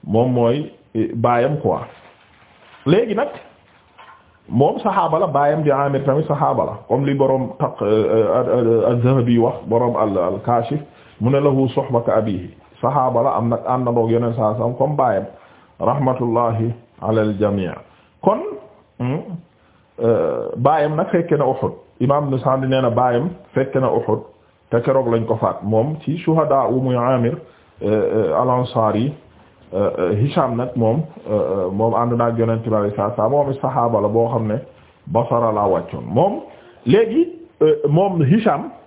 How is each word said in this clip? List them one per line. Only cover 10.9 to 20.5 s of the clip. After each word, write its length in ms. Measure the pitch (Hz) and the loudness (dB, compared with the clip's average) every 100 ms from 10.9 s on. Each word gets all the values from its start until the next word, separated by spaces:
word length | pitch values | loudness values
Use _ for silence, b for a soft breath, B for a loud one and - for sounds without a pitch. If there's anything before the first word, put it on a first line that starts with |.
| B B B | B B B
mu 100 | 110 | 0
ne 100 | 139 | 2
lahu 280 | 143 131 135 | 2 2 0
suhba 320 | 139 127 120 - | 0 0 -2 2
ka 100 | 101 | 0
abihi, 320 | 110 92 87 - - - | 0 -4 -8 -18 -20 -4
saxaaba 400 | 123 143 131 123 | -2 0 0 2
la, 60 | 127 101 | 0 0
am 120 | 117 | 0
nag 100 | 117 - | -2 -2
àndandoog 420 | 127 123 120 113 | -2 0 0 2
yeneen 220 | 117 117 | 2 0
saa 220 | 117 107 110 | 0 -2 0
sam 180 | 113 123 | -4 -2
comme 180 | 139 147 | -2 2
baayam, 300 | 127 98 101 - B B B B | 0 0 -4 -14 B B B B
rahmatullahi 960 | 90 135 131 120 123 117 117 110 113 113 - - | -2 0 0 0 0 0 0 0 -4 -6 -14 -10
ala 200 | 95 110 | -2 0
al-jami'. 480 | 107 98 104 101 90 71 - b b b | 0 0 0 0 -4 -8 -16 b b b
Kon, 180 | - 220 403 - - - _ _ | 0 0 -4 -12 -18 -20 _ _
hmm, 200 | 123 160 - 175 - b b b b - | -4 -4 -6 -14 -16 b b b b -4
euh, 460 | 113 107 80 60 - | 0 2 0 -4 -6